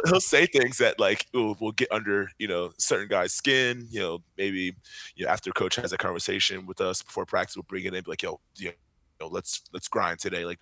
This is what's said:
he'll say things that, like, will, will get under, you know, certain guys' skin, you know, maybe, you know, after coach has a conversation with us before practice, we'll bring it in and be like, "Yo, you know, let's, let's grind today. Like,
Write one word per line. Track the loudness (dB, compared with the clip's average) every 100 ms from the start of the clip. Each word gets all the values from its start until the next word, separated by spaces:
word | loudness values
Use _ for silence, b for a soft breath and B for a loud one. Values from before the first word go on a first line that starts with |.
| 6
he'll | 4
say | 6 6 6
things | 6 4 4
that, | 4 4
like, | 4 2 0
will, | 0 0 0
will | -4
get | -2 0
under, | 0 0 0 -2 -6
you | -4
know, | -2 -4 0
certain | 2 2 2
guys' | 0 2
skin, | 2 4 4 2 -2 -8
you | -4
know, | -4 -4 -10 -6
maybe, | -4 -2 -4 -6 B B B -8
you | -2
know, |
after | -2 -2
coach | -4 -2 -2
has | -2
a | -2
conversation | -4 -2 -2 0 0 -2 -10
with | -4
us | 0 0
before | -2 -6 -2
practice, | -2 -2 -6
we'll | -10
bring | -8 -6
it |
in | -8
and | -8
be |
like, | -8
"Yo, | -8 -10 _ -14
you | -12 -12 _ _ _ _
know, | -8
let's, | -6 -2 -4 -6
let's | -10 -4
grind | -2 -2 -2
today. | -4 -4 -6
Like, | -10